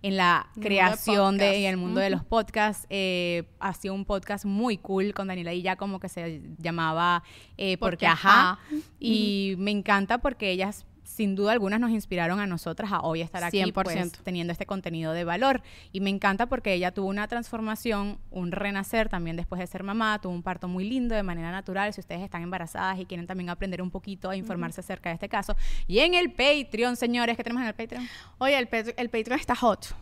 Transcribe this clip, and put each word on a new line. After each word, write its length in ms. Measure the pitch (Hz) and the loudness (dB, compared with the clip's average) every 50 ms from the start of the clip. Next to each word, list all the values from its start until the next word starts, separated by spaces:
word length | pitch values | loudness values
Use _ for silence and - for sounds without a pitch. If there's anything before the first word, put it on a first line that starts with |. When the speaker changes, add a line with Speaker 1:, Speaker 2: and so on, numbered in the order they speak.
Speaker 1:
en 140 | - 202 196 | 0 0 2
la 80 | 190 180 | 4 6
Speaker 2:
En 80 | 175 | 6
el 120 | 170 147 - | 6 4 2
mundo 80 | - - | -4 -10
de 60 | 220 208 | -6 -2
Speaker 1:
creación 720 | 208 196 196 185 185 214 214 - - 214 202 196 196 196 | 2 4 6 6 6 4 2 2 2 4 6 6 4 4
de, 60 | 196 196 | 4 4
Speaker 2:
podcast. 120 | 202 196 208 | 4 4 4
Speaker 1:
en 60 | 196 | 2
el 120 | 190 185 | 0 0
mundo 220 | 185 180 180 220 - | 0 -2 0 0 2
de 80 | - | 2
Speaker 2:
Ujú. 80 | - 240 | 2 0
Speaker 1:
los 80 | 170 - | 0 -2
podcasts, 640 | - 226 226 214 - - 220 208 214 202 - - - | 0 0 0 0 0 0 2 2 2 0 -4 -8 -6
eh, 540 | 196 196 190 185 180 180 175 175 175 170 170 - - - | -2 0 0 0 0 0 0 0 0 -2 -4 -6 -12 -6
hacía 320 | - 196 180 - - 190 | -4 -4 -4 -4 -6 -6
un 140 | 190 196 196 | -4 -4 -2
podcast 400 | - 208 196 - - 202 196 - | -2 -2 -2 -2 -4 -6 -4 -2
muy 320 | 202 196 208 233 254 208 | -2 0 2 2 2 0
cool 360 | 190 - - 190 190 190 208 196 | -2 -2 -2 0 2 2 0 -2
con 140 | - 196 | -4 -4
Daniela 260 | 190 185 180 170 170 175 | -4 -4 -6 -6 -4 -4
y 80 | 180 | -2
ya 140 | 175 185 185 | -2 -2 -2
como 240 | - 196 202 196 180 | -2 -4 -6 -6 -6
que 80 | - | -8
se 340 | 180 - 175 170 170 160 147 - 147 160 - | -10 -8 -8 -8 -8 -8 -10 -12 -14 -14 -6
llamaba, 640 | 165 170 165 170 160 160 160 165 170 175 175 170 - - - - - - - | -4 -4 -2 0 0 0 2 2 4 4 4 2 0 -8 -20 -20 -20 -20 -8
eh, 200 | - 196 190 185 | -4 -2 -2 0
Speaker 2:
Porque 140 | 175 226 190 | 0 0 -2
Speaker 1:
Porque 160 | 175 - - | 0 2 4
Ajá, 440 | 170 165 - - 196 202 233 185 180 | 4 4 6 8 8 10 10 8 6
Speaker 2:
Ajá. 80 | 185 - - - 302 302 320 - - - | 2 -2 -8 -6 -6 -6 -6 -8 -14 -6
Speaker 1:
y 520 | - 233 220 214 208 208 202 196 196 196 190 | 0 0 2 2 2 2 2 0 0 0 -2
Speaker 2:
Ujú. 80 | 175 196 | -2 0
Speaker 1:
me 80 | 208 | 0
encanta 460 | 208 202 185 - 202 196 196 190 226 247 | 0 0 2 4 4 4 4 2 0 0
porque 300 | - 285 254 - 220 196 | 0 -2 -2 0 -2 -2
ella 200 | 185 180 185 202 | 0 0 -2 -2
es 160 | 208 - - - - - - - | -4 -8 -16 -20 -20 -20 -18 -14
sin 240 | - - 220 196 190 | -4 0 0 0 2
duda 160 | 190 202 208 | 2 2 4
algunas 280 | 226 240 202 190 208 226 | 4 4 2 2 2 2
nos 120 | 247 233 | 2 2
inspiraron 480 | 226 214 196 - 190 175 170 165 180 208 | 0 0 -2 -2 -2 0 0 0 0 0
a 80 | 208 | -2
nosotras 440 | 196 175 165 - 170 160 - 214 196 | -2 -4 -4 -4 -6 -6 -4 -4 -2
a 100 | 196 170 | -2 -2
hoy 200 | - 165 160 165 | 0 -2 -2 -2
estar 220 | 165 160 - 180 170 | -4 -6 -6 -4 -4
aquí, 140 | 170 208 | 0 2
Speaker 2:
Cien 140 | 196 190 180 180 | 2 2 2 2
por 140 | 190 190 | 0 0
ciento. 240 | 185 165 185 180 175 - | 0 0 -2 -2 -4 -6
Speaker 1:
pues, 80 | - - | -10 -8
teniendo 280 | 190 180 175 170 170 170 | -6 -4 -4 -2 -4 -4
este 120 | - 196 | -6 -4
contenido 480 | - 202 190 - 175 165 160 160 160 160 | -6 -6 -6 -4 -6 -4 -4 -4 -2 -2
de 100 | 170 175 | -2 -2
valor. 380 | 170 175 185 254 269 262 254 - - - - - - | -2 0 2 4 4 4 2 -2 -10 -20 -20 -20 -10
Y 80 | - 190 | -6 -4
me 100 | 196 196 | -2 -2
encanta 360 | 196 190 - 202 190 196 240 | -2 2 2 2 4 4 2
porque 260 | 247 269 247 - 214 190 | 0 0 -2 0 0 0
ella 180 | 180 180 180 | 2 0 -2
tuvo 160 | 185 208 196 190 | -2 -2 -2 -2
una 180 | 196 208 214 | -2 -2 -4
transformación, 920 | 208 240 233 233 - - 226 220 220 220 220 - 240 214 202 202 202 202 - - - | -4 -4 -6 -6 -6 -6 -6 -4 -4 -4 -4 -2 -2 0 0 -2 -4 -6 -8 -12 -10
un 200 | - 185 180 175 | -6 -4 -4 -4
renacer 580 | 175 196 202 202 202 196 196 - - 226 220 220 | -2 -2 -2 -2 -2 -4 -4 0 0 0 2 2
también 260 | - 175 170 165 165 | 0 -2 -2 -4 -4
después 240 | 170 170 - - 180 | -4 -6 -6 -4 -6
de 80 | 180 | -6
ser 160 | 180 - 185 190 | -6 -8 -8 -6
mamá, 360 | 196 202 226 226 214 214 208 | -4 -2 0 2 0 0 0
tuvo 120 | - 185 180 | -2 -6 -6
un 80 | 175 170 | -4 -4
parto 240 | 190 180 - - | -6 -6 -6 -6
muy 200 | 180 180 185 190 214 | -6 -4 -4 -4 -2
lindo 240 | 254 262 240 240 226 | -2 -2 0 0 0
de 80 | 214 196 | 0 -2
manera 280 | 190 170 170 165 170 | -2 -4 -4 -4 -4
natural. 420 | 180 196 190 - 185 190 202 208 202 | -6 -6 -6 -4 -2 -2 -2 -2 -4
Si 60 | - | -8
ustedes 220 | 180 - 165 175 | -10 -10 -8 -8
están 200 | 196 196 - 170 170 | -8 -8 -8 -8 -6
embarazadas 540 | 175 190 180 170 160 - - 185 190 190 185 | -6 -6 -6 -8 -8 -6 -4 -4 -2 -4 -4
y 60 | 180 | -8
quieren 220 | 180 185 170 175 | -8 -8 -10 -8
también 220 | 170 185 185 180 175 | -8 -6 -6 -6 -6
aprender 320 | 175 - 196 196 185 170 | -6 -6 -4 -6 -4 -4
un 100 | 180 185 | -6 -6
poquito 380 | - 196 - 202 196 185 - 185 | -6 -8 -10 -10 -12 -8 -8 -6
a 60 | 190 | -6
informarse 440 | 190 185 220 185 170 170 165 165 - | -6 -6 -6 -4 -4 -4 -6 -6 -10
Speaker 2:
Ujú. 60 | 180 | -10
Speaker 1:
acerca 240 | - 190 - - 175 | -10 -10 -8 -6 -8
de 60 | 165 | -6
este 120 | 170 208 196 | -6 -6 -2
caso. 260 | - 208 196 - - - - - - - - | -2 -2 0 2 2 4 4 4 2 2 2
Y 120 | - 170 220 | 2 4 4
en 140 | 302 339 359 | 6 6 4
el 180 | 349 359 269 | 4 2 2
Patreon, 640 | - - 254 285 294 294 262 - - 214 240 247 247 | 0 2 4 4 4 4 0 -4 -2 0 0 0 2
señores, 400 | 240 247 233 240 240 240 233 233 | 0 0 0 2 2 0 0 0
¿qué 60 | 226 240 | -2 -4
tenemos 180 | 233 233 247 | -4 -4 -2
en 60 | 254 | -4
el 60 | 220 208 | -4 -4
Patreon? 320 | - 226 233 - 247 247 240 - - - - - | -6 -10 -10 -8 -10 -10 -10 -12 -16 -18 -20 -6
Speaker 2:
Oye, 200 | - 254 269 285 | 0 4 4 4
el 100 | 269 247 | 4 2
Pat-, 260 | 233 - 226 214 233 233 | 0 -2 -2 -2 -2 -4
el 120 | - 247 233 | -4 -4 -2
Patreon 300 | - 226 220 233 254 302 | -2 -2 0 0 -2 -2
está 160 | - - 240 | 0 0 0
hot. 380 | - 247 233 196 - - - - - | 4 4 4 4 4 -2 -10 -10 -10